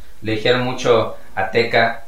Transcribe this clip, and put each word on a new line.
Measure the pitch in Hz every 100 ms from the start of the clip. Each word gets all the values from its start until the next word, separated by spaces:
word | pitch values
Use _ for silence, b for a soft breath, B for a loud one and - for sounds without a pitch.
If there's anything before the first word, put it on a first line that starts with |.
| b -
le | 104
dijeron | 110 127 127
mucho | 127 127 127 113 101 B B
a | 95 95
Teca | 117 113 120 113 -